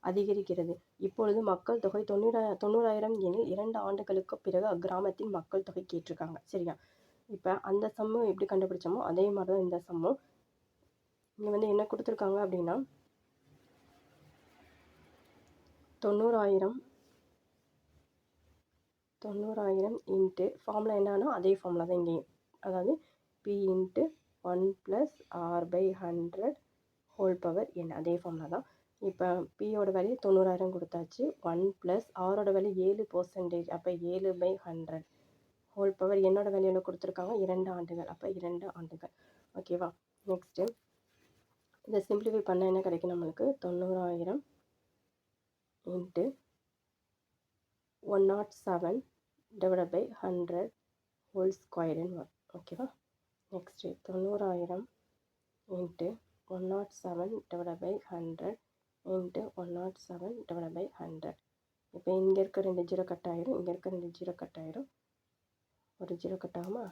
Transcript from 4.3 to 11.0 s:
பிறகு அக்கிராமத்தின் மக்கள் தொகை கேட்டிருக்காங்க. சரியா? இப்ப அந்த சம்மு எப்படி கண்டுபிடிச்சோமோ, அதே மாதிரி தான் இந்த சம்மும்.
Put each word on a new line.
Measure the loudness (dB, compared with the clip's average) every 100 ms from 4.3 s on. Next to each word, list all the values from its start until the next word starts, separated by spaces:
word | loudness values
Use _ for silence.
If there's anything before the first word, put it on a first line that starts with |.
| -6
பிறகு | 0 2 2
அக்கிராமத்தின் | 0 -2 0 -2 -2 -4
மக்கள் | -4 -2 -4
தொகை | -4 -8 -6
கேட்டிருக்காங்க. | -8 -6 -8 -8 -10 _
சரியா? | -4 -4 -6 _ _ _ _ _
இப்ப | -4 0 0
அந்த | 2 0 0
சம்மு | -2 -2 2 2
எப்படி | 0 0
கண்டுபிடிச்சோமோ, | 2 0 -2 -2 -2
அதே | 0 4 4
மாதிரி | 2 2
தான் | 2
இந்த | 2 -2
சம்மும். | -4 0 2 0 _ _ _ _ _ _ _ _